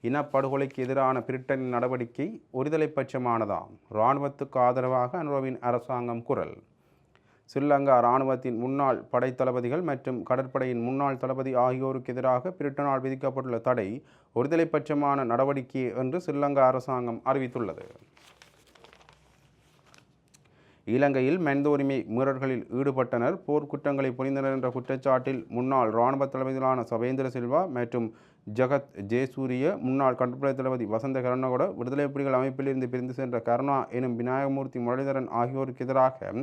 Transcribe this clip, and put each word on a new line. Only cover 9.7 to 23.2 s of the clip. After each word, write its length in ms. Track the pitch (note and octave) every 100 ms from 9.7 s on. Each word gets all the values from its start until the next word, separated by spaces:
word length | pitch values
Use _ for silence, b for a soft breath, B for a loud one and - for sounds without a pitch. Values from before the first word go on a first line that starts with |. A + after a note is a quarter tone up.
| D3+ E3+
மற்றும் 300 | C3 C3 B2 E2+
கடற்படையின் 520 | B2+ C3+ C3+ B2+ A#2+ A#2+
முன்னாள் 340 | C3+ C#3+ C3
தளபதி 280 | C3 C3 C3+ B2+
ஆகியோருக்கு 500 | B2+ B2+ C3+ C3+ B2+
எதிராக 400 | B2+ C3 B2+ F3+ F3+
பிரிட்டனால் 440 | C#3+ C#3 C#3+ C3+
விதிக்கப்பட்டுள்ள 540 | C3 C3 C#3 C3 B2+ A2+ B2+
தடை 180 | A#2+ G2 B2 b b b A#2
ஒருதலை 300 | C3+ E3 D#3+
பட்சமான 540 | D3+ C3+ D3 C#3+ C#3 B2
நடவடிக்கை 520 | B2 C3+ C3+ A#2+ C3+ B2+ A2
என்று 160 | C3 E3+ F3
ஸ்ரீலங்கா 380 | C#3 C#3+ C#3 C3
அரசாங்கம் 500 | C3 B2 B2+ A#2+ A#2 C3
அறிவித்துள்ளது. 540 | C3+ B2+ B2+ G2+ D#2+ - - - _ - - - _ _ - - - - - _ _ _ _ _ _ _ - _ _ _ _ b b b b -
இலங்கையில் 520 | B2 C#3+ C3+ C3 F3+ D#3
மனித 220 | C#3 C#3+ D3
உரிமை 240 | C#3 C3+ G#2+ A2+
மீறல்களில் 500 | C3+ C3 C3+ B2+ - B2
ஈடுபட்டனர், 600 | C#3 C3 B2+ A#2+